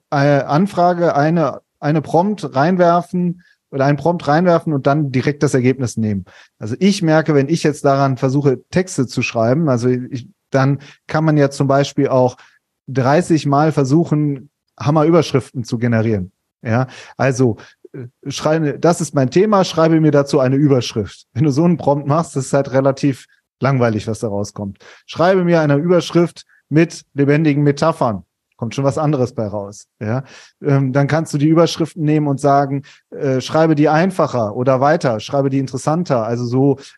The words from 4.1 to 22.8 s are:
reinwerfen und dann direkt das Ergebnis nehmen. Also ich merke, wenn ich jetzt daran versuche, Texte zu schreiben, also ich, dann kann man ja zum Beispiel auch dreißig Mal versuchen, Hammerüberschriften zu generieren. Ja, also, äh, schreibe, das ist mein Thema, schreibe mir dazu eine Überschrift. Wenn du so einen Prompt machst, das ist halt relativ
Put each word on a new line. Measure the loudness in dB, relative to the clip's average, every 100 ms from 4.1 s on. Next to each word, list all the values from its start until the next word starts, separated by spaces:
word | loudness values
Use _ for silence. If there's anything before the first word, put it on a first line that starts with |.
| -2 0
reinwerfen | 2 2 2 0
und | -2 0
dann | 0 0
direkt | -2 -2 -2
das | 0 2
Ergebnis | 2 0 -4 -4
nehmen. | -4 -4 -8 -20 -20 -14
Also | -10 0
ich | 0 0
merke, | 2 0 2
wenn | 2 2
ich | 0
jetzt | -2 0
daran | 0 2 0 0
versuche, | 0 0 0 -2 -2
Texte | -4 -4 -4 -4
zu | -2
schreiben, | -4 0 0 2 0
also | 0 0
ich, | -2 -4 -12 -14 _ _
dann | 0 0 -2 -6 -20 -6
kann | -2 2
man | 2
ja | 2
zum | 0 0
Beispiel | 2 0 -2 0
auch | 2 0 -2 -20 _ _ _ -8
dreißig | -2 2 2 2 0 2
Mal | 2 2
versuchen, | 0 2 0 0 -2 -2 -6 -12 _ _ -6
Hammerüberschriften | -2 2 4 2 2 -2 -4 -10 -8
zu | -4
generieren. | -2 0 0 -2 -4 _ _ _
Ja, | -4 -2 -2 -8 -16 -2
also, | -2 2 0 -2 -12 _ -20
äh, | -18 -18 _ -12
schreibe, | -6 -2 0 -2 0
das | 0 0
ist | -2
mein | -2 0
Thema, | 2 2 2 0
schreibe | 0 2 4
mir | 4
dazu | 2 2 2
eine | 2 2
Überschrift. | 2 2 0 -6 -8 -10 _
Wenn | -2
du | 0
so | 2 2
einen | 2
Prompt | 0 0 0
machst, | -2 -2 -6
das | -2
ist |
halt | -2 0
relativ | 0